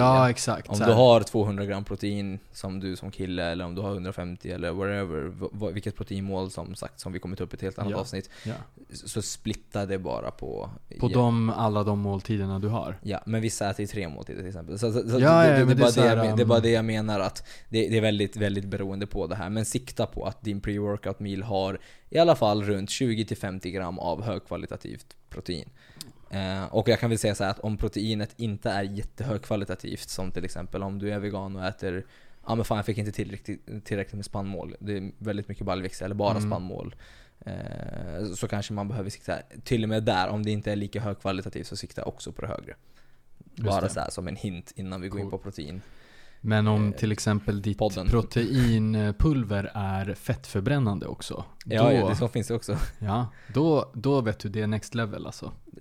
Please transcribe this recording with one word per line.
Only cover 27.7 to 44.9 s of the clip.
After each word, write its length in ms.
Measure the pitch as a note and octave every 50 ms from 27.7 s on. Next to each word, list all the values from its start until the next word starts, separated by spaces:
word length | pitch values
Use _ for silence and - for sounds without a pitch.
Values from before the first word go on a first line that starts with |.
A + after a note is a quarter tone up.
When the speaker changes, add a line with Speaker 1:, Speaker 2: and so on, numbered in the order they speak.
| G#2+
Speaker 2:
proteinet 560 | - - A2 - G#2 G#2 A2 A2 G#2 G#2 - -
inte 320 | - A#2 A2 G2+ G2+ - A#2
är 120 | G2 G2+ G2+
jättehögkvalitativt, 1300 | G2 G2+ G2+ G#2+ - - - A2 C3+ A2 G2 - - A2 G#2 G2 - F2+ - - G2+ - - - -
som 220 | - - F#2 F2+
till 140 | - F2+ F2
exempel 380 | F2+ - D#2+ F#2 - - F2+ G2
om 160 | G2 G2 G2+
du 120 | G2+ G#2
är 80 | G#2 G#2
vegan 360 | F#2+ G#2 G2 G2 G2 G2 G2
och 100 | F#2+ F#2
äter, 400 | F#2 F#2+ - G2 F#2+ F2+ F#2+ G2 - - - - - - - -
ja 80 | - A2
men 100 | A#2 -
fan, 120 | - A#2
jag 80 | G#2 G2
fick 120 | - G2+
inte 140 | A2 G#2 G#2+
tillräckligt, 720 | G2+ - G#2 - G2 G2 - - G2+ - - - G#2+ G#2 -
tillräckligt 280 | - A2 G2 G2 - -
med 100 | G2+ G2+
spannmål, 500 | - - G#2 G2 G2 G2 E2 - E2 - -
det 180 | F#2+ G#2 G#2
är 140 | G2 F#2+ G2 -
väldigt 300 | - G#2+ A2 G2+ G2+ G2+
mycket 180 | - G2 - G2+
baljväxter 400 | G2 F#2 F#2+ F#2 F#2 - - F2+
eller 100 | F#2+ G#2+
bara 160 | G2+ G2+ G2+ G#2
Speaker 1:
Mm. 120 | G#2+ G#2 G#2
Speaker 2:
spannmål, 440 | F#2 F2+ F2+ F2+ - - - - - - - - - - - - _ - -
eh, 800 | - - - - - G1+ G1+ - - - - - F2 D#2 F2 G#2 G2+ F2
så 120 | - A#2
kanske 260 | G#2+ - G#2 G2+ - A2
man 140 | G2+ G2+
behöver 220 | G2+ A#2+ A2+ F#2+ G2+
sikta 280 | - - - - F2 - - - - - -
till 200 | - C3 A2+ A2
och 60 | G#2+
med 140 | A2 A2 A2
där, 240 | A#2 G2+ F#2 F#2 F#2+
om 140 | G#2 G#2+ G#2+
det 80 | G#2+
inte 200 | G#2+ G2+ - G#2
är 40 | G#2
lika 260 | G2+ G#2 G2 - G2+
högkvalitativt, 640 | A2+ G#2 G2 - - G2 G2 F#2 F#2 - - - -
så 80 | - -
sikta 280 | - - - - - -
också 280 | - - - - -
på 100 | - -
det 60 | -
högre. 280 | - - - - - - - _ - - - - - - - - - - - - - -
Speaker 1:
Just 80 | - A2+ G#2
Speaker 2:
Bara 120 | F#2+ F#2+
Speaker 1:
det. 80 | E2+ G2
Speaker 2:
så 100 | - -
här 100 | - -
som 180 | - - F2+
en 80 | F#2 -
hint 360 | - - G#2 F2+ F2 - - -
innan 260 | - G2 F#2+